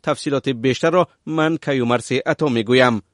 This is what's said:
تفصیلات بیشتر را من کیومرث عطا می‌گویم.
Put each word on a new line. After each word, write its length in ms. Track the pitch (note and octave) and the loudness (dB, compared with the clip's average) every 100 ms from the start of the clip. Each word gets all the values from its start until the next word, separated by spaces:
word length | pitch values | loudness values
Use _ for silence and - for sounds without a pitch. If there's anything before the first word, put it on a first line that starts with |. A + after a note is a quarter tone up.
تفصیلات 460 | - C#3+ - C#3 C3+ | -4 -4 -2 -4 -4
بیشتر 400 | B2 B2+ B2 E3 | -2 -2 0 0
را 180 | F3 E3+ _ - | 2 0 _ -8
من 320 | D#3 D#3 E3 | -2 -2 -2
کیومرث 540 | - C#3 A#2+ A#2+ - | -2 -2 0 0 0
عطا 360 | C3 - D#3 D3+ | -4 -2 -2 0
می‌گویم. 540 | A#2 G#2+ B2+ B2+ A2 - | -2 2 4 4 2 -6